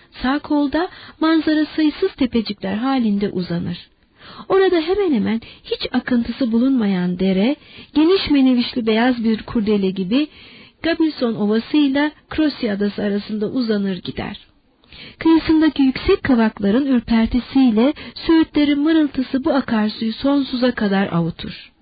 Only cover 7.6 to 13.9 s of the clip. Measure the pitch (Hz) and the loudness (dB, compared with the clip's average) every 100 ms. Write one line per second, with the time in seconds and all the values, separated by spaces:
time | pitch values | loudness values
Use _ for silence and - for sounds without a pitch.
7.6 | - - - 285 320 392 - 285 262 247 | -8 -20 -4 2 4 2 2 4 4 4
8.6 | 233 254 220 220 247 240 220 220 - 240 | 0 -2 0 2 2 0 0 -2 -2 -2
9.6 | 208 208 190 190 185 254 302 - - - | 0 2 0 -2 -2 -2 -2 -8 -20 -20
10.6 | - _ 320 330 320 - 233 220 208 220 | -20 _ -4 0 0 0 -4 -2 0 0
11.6 | - 302 285 277 302 - - - 302 - | 0 2 2 2 -2 -4 -10 -2 -2 -2
12.6 | 226 202 208 - 208 202 202 214 208 262 | -4 -2 -2 -2 -4 -4 -4 -6 -4 -2
13.6 | 226 208 196 | -2 -2 -2